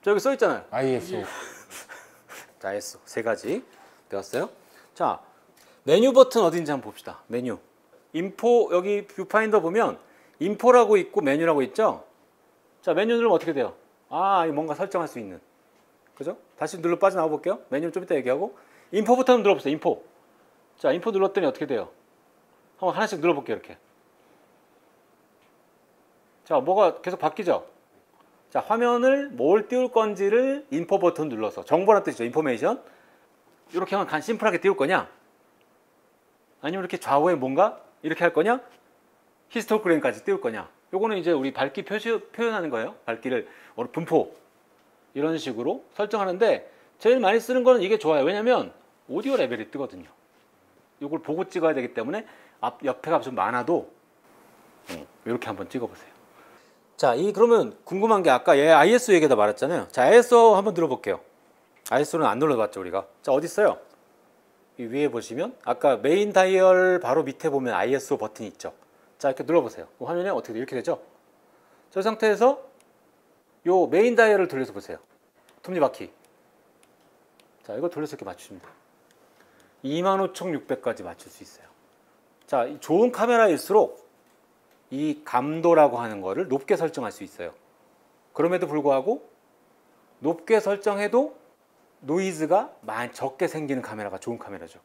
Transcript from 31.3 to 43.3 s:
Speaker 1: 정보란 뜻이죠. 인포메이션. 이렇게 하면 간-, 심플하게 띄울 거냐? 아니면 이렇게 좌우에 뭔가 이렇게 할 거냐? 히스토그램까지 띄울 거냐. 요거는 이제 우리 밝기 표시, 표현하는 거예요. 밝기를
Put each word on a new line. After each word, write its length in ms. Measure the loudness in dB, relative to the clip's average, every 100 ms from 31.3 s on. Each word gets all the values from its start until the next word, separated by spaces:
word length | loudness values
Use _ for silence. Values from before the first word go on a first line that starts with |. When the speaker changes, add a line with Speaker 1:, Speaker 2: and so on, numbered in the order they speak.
| -4 -6 -6
Speaker 1:
정보란 400 | -2 0 4 4
뜻이죠. 200 | 4 -6
인포메이션. 580 | -4 -2 -2 -2 -2 -4 -8 _ _ _ _ _ _ _ _
이렇게 240 | -6 -4 -4
하면 120 | -2
간-, 140 | -4
심플하게 380 | -4 -2 0 0
띄울 160 | 0 0
거냐? 320 | 0 0 -2 -16 _ _ _ _ _ _ _ _ _ _ _ _ _ _
아니면 200 | -10 -8
이렇게 160 | -8 -10
좌우에 380 | 0 2 2 0
뭔가 440 | -2 2 0 0 -20 _
이렇게 220 | -8 -2
할 100 | 0
거냐? 280 | 2 0 -2 -6 _ _ _ _ _ _ _ _
히스토그램까지 760 | -8 -2 -2 2 2 2 -4
띄울 180 | -4 -4
거냐. 280 | -4 -8 -14 _ _
요거는 240 | -4 -2 -2
이제 140 | 0
우리 220 | 0 -2
밝기 320 | -4 -4 -4 -8
표시, 340 | -8 -4 -6 -6
표현하는 360 | -6 -4 -4 -4
거예요. 260 | -4 -6 -10 -8
밝기를 420 | -8 -4